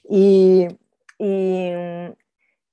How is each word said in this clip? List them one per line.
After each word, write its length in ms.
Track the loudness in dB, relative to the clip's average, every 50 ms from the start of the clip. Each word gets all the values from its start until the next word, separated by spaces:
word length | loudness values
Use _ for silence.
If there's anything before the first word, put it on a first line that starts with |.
| _ -2
Y, 600 | 0 2 4 4 4 4 4 4 4 4 2 -2 -6 -14 _ _ _ _ _ _ _ -8
y, 540 | -6 -6 -4 -4 -4 -4 -4 -4 -6 -8 -8 -10 -10 -12 -12 -14 -14 -16 -18 _ _ _ _ _ _ _ _ _ _ _